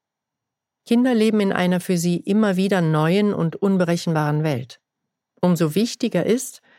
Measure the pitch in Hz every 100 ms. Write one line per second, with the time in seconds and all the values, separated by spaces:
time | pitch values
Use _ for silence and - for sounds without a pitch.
0 | _ _ _ _ _ _ _ _ - 240
1 | 254 226 220 214 196 - 180 180 - 175
2 | 175 175 - 208 208 185 190 190 160 151
3 | 160 196 208 - 165 - 196 190 170 170
4 | 175 156 147 151 156 123 127 - _ _
5 | _ _ _ _ 180 165 160 185 233 -
6 | 226 175 - 240 - - _